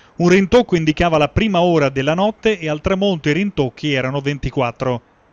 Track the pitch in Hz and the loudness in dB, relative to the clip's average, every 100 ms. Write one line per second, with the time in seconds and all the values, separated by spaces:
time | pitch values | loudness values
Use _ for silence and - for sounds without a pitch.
0 | - - 175 190 190 247 - 175 156 151 | -20 -2 2 4 4 2 2 0 0 0
1 | 175 156 147 - 220 180 175 165 139 135 | 2 2 2 0 0 2 2 2 0 -2
2 | 135 165 208 - 220 196 156 151 185 190 | -2 0 -2 -2 -2 -2 -4 -4 -2 -2
3 | 202 170 147 151 202 - 131 - 151 135 | -2 -2 -2 0 -2 -2 -4 -4 -4 -2
4 | 127 143 139 143 131 143 120 - 131 120 | -2 -4 -4 -4 -6 -2 -4 -2 -4 -4
5 | _ _ _ | _ _ _